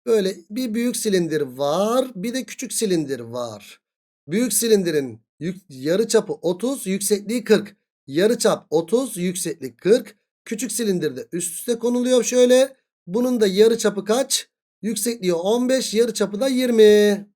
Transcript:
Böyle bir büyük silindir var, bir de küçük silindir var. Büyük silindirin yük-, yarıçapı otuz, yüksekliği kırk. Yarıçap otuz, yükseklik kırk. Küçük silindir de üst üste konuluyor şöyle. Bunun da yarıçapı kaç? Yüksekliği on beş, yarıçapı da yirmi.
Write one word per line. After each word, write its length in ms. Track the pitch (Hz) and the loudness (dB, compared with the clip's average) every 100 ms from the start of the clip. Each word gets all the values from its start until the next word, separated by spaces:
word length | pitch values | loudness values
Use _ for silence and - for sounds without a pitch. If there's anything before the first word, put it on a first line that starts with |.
| - | 0
Böyle 320 | 226 185 190 - | 2 2 -4 -8
bir 240 | 214 254 | -6 -4
büyük 240 | 214 240 226 | -2 -2 -2
silindir 440 | 220 190 165 151 | 0 0 0 -2
var, 680 | 139 127 143 160 208 247 262 196 | -4 -4 -2 0 2 0 -2 -6
bir 180 | 202 | -6
de 100 | 262 | -6
küçük 300 | 240 - 240 | -8 -12 -8
silindir 460 | - 220 175 143 131 | -4 0 0 -2 -6
var. 640 | 117 120 117 104 - - _ _ _ _ - | -8 -8 -8 -10 -18 -20 _ _ _ _ -6
Büyük 260 | 180 247 | -2 0
silindirin 680 | - 233 214 175 151 135 113 _ _ | 0 2 2 2 -2 -4 -10 _ _
yük-, 260 | 165 190 _ | -10 -10 _
yarıçapı 640 | 135 135 185 226 220 208 | -8 -2 0 2 0 0
otuz, 540 | - 165 180 233 277 190 | -4 -4 -4 -4 -6 -6
yüksekliği 560 | 190 - 202 202 240 | -4 -2 -2 -2 -6
kırk. 340 | 208 208 208 - _ _ - | 2 2 0 -12 _ _ -8
Yarıçap 600 | 139 202 240 220 156 - | 0 2 2 0 0 0
otuz, 480 | 156 165 233 269 175 | -2 0 -2 -2 -4
yükseklik 600 | 180 185 - 214 131 - | -6 -4 -8 -8 -12 -6
kırk. 400 | 196 247 254 - _ _ - | 2 2 0 -16 _ _ -12
Küçük 260 | 214 254 | -8 -6
silindir 440 | - 220 180 160 127 | -4 -2 -2 -4 -6
de 120 | 117 | -10
üst 220 | 170 165 | -8 -8
üste 260 | - - 233 | -8 -6 -4
konuluyor 440 | 226 247 247 254 | -2 -2 2 2
şöyle. 520 | 233 247 247 254 269 - _ _ - | 2 4 6 6 4 -2 _ _ -6
Bunun 340 | 190 247 247 | -2 0 2
da 60 | 208 | 2
yarıçapı 580 | 185 220 226 214 202 185 | 4 4 4 0 -2 -2
kaç? 440 | 226 269 - - _ _ _ | 0 0 -4 -6 _ _ _
Yüksekliği 520 | 208 233 240 233 180 | -6 -4 -4 -2 -2
on 360 | 170 185 233 254 | 0 0 0 2
beş, 240 | 262 - | 0 0
yarıçapı 460 | 202 233 - 202 202 | 0 0 0 -4 -2
da 80 | 269 | -2
yirmi. 800 | 254 254 226 214 208 208 202 202 | 0 2 6 8 8 6 2 -6